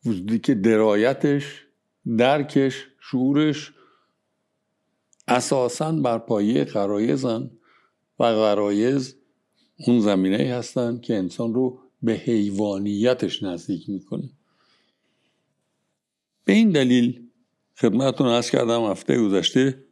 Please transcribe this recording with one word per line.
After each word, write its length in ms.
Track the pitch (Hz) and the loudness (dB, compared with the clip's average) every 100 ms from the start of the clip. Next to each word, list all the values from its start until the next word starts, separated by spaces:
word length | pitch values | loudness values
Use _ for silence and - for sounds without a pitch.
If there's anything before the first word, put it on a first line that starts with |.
وجودی 340 | 123 98 95 113 | -4 -6 -4 -4
که 160 | - | 0
درایتش، 1080 | 117 104 110 110 104 117 135 147 143 139 - _ _ _ _ - 113 | 2 4 4 4 4 2 0 0 0 -4 -16 _ _ _ _ -6 0
درکش، 680 | 123 147 143 139 135 131 - _ | 2 2 0 0 0 -2 -16 _
شعورش 720 | - 127 127 143 156 147 - _ _ _ _ _ _ _ _ _ _ _ _ _ _ _ - | -8 -2 0 2 0 -2 -10 _ _ _ _ _ _ _ _ _ _ _ _ _ _ _ -2
اساساً 640 | 123 123 139 123 - 156 | -2 0 0 0 -2 -4
بر 260 | 160 131 113 | -2 0 -2
پایهٔ 460 | - 110 101 131 | -2 0 2 0
غرایزن 880 | 143 107 101 104 113 143 131 113 127 - _ _ _ _ _ _ | -2 -2 -2 0 0 -2 -2 -6 -8 -16 _ _ _ _ _ _
و 40 | |
غرایز 920 | 120 110 110 104 104 101 117 139 131 - _ _ _ _ _ _ | 0 2 2 2 0 0 0 0 -4 -14 _ _ _ _ _ _
اون 240 | - 120 | 0 2
زمینه‌ای 480 | 104 98 92 101 139 | 2 2 0 0 -2
هستن 480 | 123 120 - 117 120 | -4 -6 -4 -4 -6
که 180 | 120 110 | -4 -4
انسان 380 | 90 - 117 | -4 -6 -4
رو 240 | 113 127 127 _ _ | -2 -2 -4 _ _
به 100 | 113 | -4
حیوانیتش 1300 | 110 - 113 101 98 107 98 104 101 117 127 95 - | -2 0 0 0 -2 -2 -2 -4 0 0 0 -2 -4
نزدیک 480 | 98 85 - 92 - | -8 -10 -8 -8 -6
می‌کنه. 400 | 95 - - 131 _ _ _ _ _ _ _ _ _ _ _ _ _ _ _ _ _ _ _ _ _ | -12 -8 -10 -10 _ _ _ _ _ _ _ _ _ _ _ _ _ _ _ _ _ _ _ _ _
به 80 | - | 2
این 180 | 202 226 | 4 6
دلیل 580 | 156 127 123 120 123 - _ _ _ _ - | 4 4 4 2 -2 -16 _ _ _ _ -2
خدمتتون 500 | 117 104 135 127 131 | 0 2 0 0 0
عرض 240 | 120 117 | 2 2
کردم 320 | 135 120 117 | 0 2 0
هفته 380 | 110 92 - 131 | 0 -4 0 0
گذشته 640 | 107 95 87 131 135 131 _ | 2 0 2 2 2 -2 _